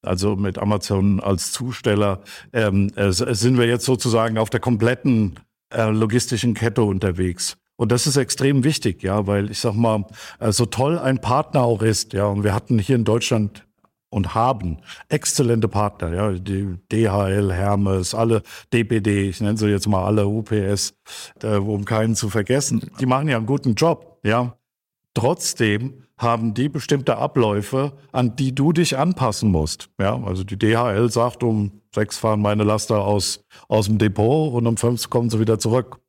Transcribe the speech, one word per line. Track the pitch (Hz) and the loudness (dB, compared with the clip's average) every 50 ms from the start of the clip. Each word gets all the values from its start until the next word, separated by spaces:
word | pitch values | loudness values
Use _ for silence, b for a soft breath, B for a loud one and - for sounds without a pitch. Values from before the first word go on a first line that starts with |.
also | - - 92 90 95 104 104 | -2 -2 -2 0 0 0 0
mit | 95 101 98 92 | 0 -2 -2 -2
Amazon | - 101 104 107 98 - - 104 98 95 101 98 95 | -2 0 0 0 0 0 -2 0 2 2 2 2 2
als | - 101 101 85 - - | 0 0 -2 -2 -2 -6
Zusteller, | - - 120 127 117 - - - 104 101 104 101 95 90 B B B B B B | -8 -8 -8 -8 -8 -4 0 0 2 2 2 0 0 -4 B B B B B B
ähm, | - 120 110 104 95 101 98 101 - | -2 0 0 2 2 2 0 0 0
äh, | - 101 | 0 0
s-, | 101 92 | 0 2
sind | 98 123 131 120 98 110 123 131 | 0 0 -2 0 2 2 4 4
wir | 123 120 | 4 4
jetzt | 117 120 117 - | 2 2 0 0
sozusagen | - 131 120 - 120 110 113 113 117 110 | 0 0 0 0 0 2 2 2 2 0
auf | 110 110 - | 0 -2 0
der | - 117 | -2 -2
kompletten, | - 123 120 104 113 117 127 - - 139 123 110 107 95 - - _ _ _ _ _ _ - | 0 0 0 2 2 0 0 0 0 2 2 2 2 0 -4 -10 _ _ _ _ _ _ -2
äh, | 117 113 110 | -2 0 0
logistischen | 107 110 113 110 120 123 - - 123 110 - 123 107 | 2 0 0 2 2 0 0 0 -4 -2 0 -2 -2
Kette | - 113 117 104 - 110 | 0 -2 -2 0 0 0
unterwegs. | 104 98 95 107 98 87 90 92 90 90 - - - - _ _ _ _ | 0 0 0 -2 -2 -2 0 -2 -4 -2 -4 -8 -8 -8 _ _ _ _
Und | - 120 104 | -4 0 0
das | 120 120 - | 2 2 2
ist | 151 127 | 2 0
extrem | 143 127 - - - 131 135 143 135 120 | 0 0 0 -2 0 0 2 2 2 2
wichtig, | 151 151 - - 110 87 - | 2 0 0 -2 -4 -4 -2
ja, | - 92 98 107 101 | -4 -2 0 0 0
weil | 95 101 101 101 104 | 0 0 0 -2 -4
ich | 104 - | -6 -4
sag | - 117 104 | -2 -2 0
mal, | 110 117 117 110 107 98 B B B B B B B | 2 2 2 2 0 -2 B B B B B B B
äh, | - 113 | -2 0
so | 101 - 120 | 2 2 0
toll | 107 - - 131 143 170 175 | -2 0 -2 0 0 0 0
ein | - 131 135 127 | 0 -2 -2 -2
Partner | - 107 123 143 156 - - 143 123 | 0 0 2 0 0 0 0 2 2
auch | 120 117 98 | 2 2 2
ist, | 110 110 107 - - - - | 2 0 0 0 -4 -4 -2
ja, | 95 101 | -2 0
und | 104 98 104 101 | 0 0 0 0
wir | 104 95 | 0 0
hatten | 120 - - 127 110 | -2 0 0 0 0
hier | 95 - 135 | 2 2 2
in | 117 110 | 2 2
Deutschland | 104 107 117 - - 123 110 107 101 - - - _ _ _ _ _ _ _ _ _ | 2 0 0 0 0 0 0 0 -2 -6 -12 -20 _ _ _ _ _ _ _ _ _
und | - 107 95 90 - | -4 -2 -2 0 0
haben | 110 113 127 131 104 95 87 78 - B B B B B B | 0 2 2 0 -2 -4 -6 -6 -6 B B B B B B
exzellente | 156 147 - - - - 135 117 117 113 113 | -4 -2 -2 -2 0 0 2 2 2 2 2
Partner, | 104 - 101 104 101 - - 87 82 82 | 0 0 0 0 0 -2 -4 -6 -4 -2
ja, | 90 104 107 95 | -2 -2 -2 -2
die | 90 92 98 98 95 101 98 90 90 _ _ | -4 -4 -4 -4 -4 -4 -6 -8 -10 _ _
D | - 110 117 107 | 0 2 2 2
H | 92 104 101 95 | 2 2 0 2
L, | 98 104 101 98 | 0 0 0 0
Hermes, | 92 87 98 101 104 101 101 98 95 95 90 - - | 0 0 0 0 2 2 2 0 0 0 -2 -4 -2
alle | 110 113 117 113 104 B B B B B _ | 0 2 2 2 0 B B B B B _
D | - 120 113 | 0 0 0
P | 107 117 110 | 2 0 0
D, | 98 107 101 98 98 98 | 0 0 0 0 0 -2
ich | 90 - | -4 -2
nenne | 110 104 107 | -2 -2 0
sie | 107 107 104 | 0 0 0
jetzt | 101 98 - | 0 0 0
mal | 104 104 92 92 | 0 0 0 2
alle, | 98 107 107 101 | 2 2 2 0
U | 101 104 113 107 | 0 -2 -4 -4
P | - 110 107 98 | -2 -2 -2 0
S, | 98 101 98 - - _ _ B B B B B B B - | -2 -2 -2 -4 -8 _ _ B B B B B B B -8
äh, | - 107 107 | -4 -2 -2
um | 101 98 104 107 101 101 | 0 0 -2 -4 -4 -4
keinen | - 113 110 110 113 110 | -2 -2 0 0 0 0
zu | - - 104 | -2 -4 -2
vergessen. | 92 113 101 - 123 143 139 - 120 110 - - - - | -2 -2 0 0 0 0 0 -2 -4 -4 -4 -8 -8 -4
Die | 135 | 0
machen | 127 127 135 147 | 0 0 0 0
ja | 156 131 | 0 -2
einen | 113 113 | -2 0
guten | 107 139 143 - 131 110 | -2 -2 -2 0 -2 0
Job, | - 156 170 160 - - - _ _ - | 2 2 2 2 -2 -6 -20 _ _ -2
ja. | 104 110 120 123 120 - _ _ _ _ _ _ _ _ _ _ _ _ | 0 0 0 0 -2 -8 _ _ _ _ _ _ _ _ _ _ _ _
Trotzdem | - 107 131 175 - - - - - 120 107 104 104 123 135 135 - - _ _ | 0 0 0 0 0 -4 -8 -2 0 2 2 2 0 -2 -6 -10 -14 -20 _ _
haben | - 123 117 117 113 113 113 101 | -2 0 0 0 0 0 -2 -2
die | 113 131 151 | -2 -2 -2
bestimmte | - 147 - - 147 139 127 - 117 | -4 -6 -2 0 -2 0 2 -2 -2
Abläufe, | 107 127 139 - 139 117 107 104 104 104 - - 131 139 147 143 B B B | 0 -2 -2 2 2 2 2 2 0 -2 -2 -2 -2 -2 -4 -6 B B B
an | B 127 123 120 113 | B 0 0 0 0
die | 127 135 131 127 | -2 -2 -2 0
du | 131 135 160 | 0 2 2
dich | 165 165 170 - 135 131 | 2 2 2 0 0 0
anpassen | 147 175 180 - 131 117 101 - - 107 | 0 -2 0 0 0 -2 0 0 0 2
musst, | 90 80 76 76 - - - _ _ - | 2 2 0 -2 -4 -10 -14 _ _ -2
ja. | 98 98 110 123 120 | -2 0 0 -2 -4
Also | 98 92 92 95 | -6 -6 -6 -6
die | 98 98 98 | -8 -4 0
D | - 107 113 | 2 2 2
H | 113 123 120 98 | 2 2 0 2
L | 101 120 120 | 2 0 2
sagt, | 110 120 117 123 - - | 2 2 0 0 0 -2
um | 123 117 110 107 104 101 - - _ _ | -2 0 0 0 -2 -4 -6 -12 _ _
sechs | - 101 110 104 - - | -4 -4 -4 -4 -4 -4
fahren | - 110 107 104 | 0 0 0 2
meine | 104 104 104 104 107 | 2 2 2 2 2
Laster | 104 107 107 - - 117 104 98 | 2 2 0 0 0 0 0 2
aus, | 101 104 101 90 - - - B B B B B | 2 0 0 0 -4 -6 -10 B B B B B
aus | B 110 110 104 | B 2 2 2
dem | 101 107 | 2 2
Depot | 101 110 107 98 104 104 113 143 160 156 151 120 | 2 2 2 2 2 2 2 2 2 0 0 -2
und | 120 117 | 0 0
um | 117 113 | 0 0
fünf | 107 - 117 123 113 - - | 0 0 0 0 -2 -6 -2
kommen | - 123 120 117 | -2 0 0 0
sie | 113 107 | 0 0
wieder | 110 110 110 | 2 2 0
zurück. | 107 - 113 113 127 120 - - - _ | 0 0 0 0 0 0 -4 -14 -20 _